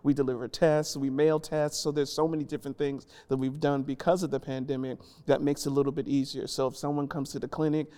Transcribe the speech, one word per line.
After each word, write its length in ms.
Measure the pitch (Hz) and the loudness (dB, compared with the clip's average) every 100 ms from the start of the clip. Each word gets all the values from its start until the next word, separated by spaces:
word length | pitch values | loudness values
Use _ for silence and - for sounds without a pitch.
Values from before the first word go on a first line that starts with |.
we 100 | 143 | 0
deliver 340 | 143 131 123 117 | 2 2 0 -4
tests, 480 | - 165 151 151 | 2 4 4 0
we 140 | 143 139 | -2 -2
mail 320 | 135 156 156 | 4 4 4
tests. 400 | 156 156 151 - | 0 -2 -2 -2
So 100 | 156 | -2
there's 220 | 147 139 | 0 0
so 160 | - 160 | 0 0
many 160 | 156 | 0
different 320 | 143 147 143 131 | -4 -6 -8 -4
things 300 | 143 135 - - - | -4 -4 -12 -16 -4
that 100 | 135 | -2
we've 200 | 131 147 | -2 0
done 240 | 143 143 | 2 2
because 400 | 139 135 180 185 | 0 -2 2 2
of 60 | 165 | 2
the 100 | 131 | -2
pandemic 580 | - 131 127 131 131 127 - - | -4 -6 -2 -4 -4 -8 -14 -8
that 160 | - 139 | 2 2
makes 240 | 151 143 | 4 0
it 60 | 143 | 0
a 20 | |
little 200 | 139 139 | 2 2
bit 140 | 139 139 | 0 0
easier. 400 | 143 135 131 - | 0 0 -4 -6
So 200 | - 131 | -2 -2
if 100 | - | -2
someone 320 | 147 147 139 | -4 -2 -2
comes 220 | 151 135 | -4 -6
to 80 | 143 | -6
the 100 | - | -6
clinic, 380 | - 156 151 147 | -2 0 0 -2